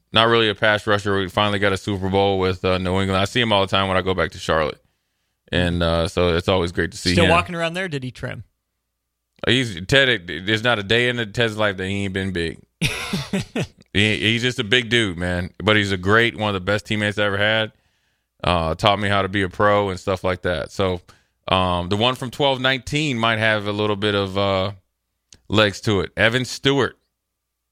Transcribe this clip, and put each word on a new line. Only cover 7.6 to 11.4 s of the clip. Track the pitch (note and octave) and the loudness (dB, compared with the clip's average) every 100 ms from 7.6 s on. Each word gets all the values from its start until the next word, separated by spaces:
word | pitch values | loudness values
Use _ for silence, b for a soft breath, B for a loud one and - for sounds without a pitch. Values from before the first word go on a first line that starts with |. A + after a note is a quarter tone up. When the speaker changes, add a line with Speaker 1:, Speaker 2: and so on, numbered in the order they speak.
| E3 E3+ | -6 -4
Speaker 2:
there? | F#3+ | -6
Did | C#3+ | -6
he | B2+ | -10
trim? | - B2 G#2+ - _ _ _ _ _ _ _ _ - - | -10 -12 -12 -16 _ _ _ _ _ _ _ _ -8 0
Speaker 1:
He's | A#2+ A#2+ E2 F#2+ | 2 0 -6 2
Ted. | C#3 C3+ | 4 4
It, | A2 E2+ D#2 F#2 | 2 -2 -8 -2
there's | G#2+ | 0
not | A#2+ A2+ | 2 0
a | |
day | G2 A2+ B2 | 2 2 2
in | A#2+ A2 | -2 -6
Ted's | A2 | -2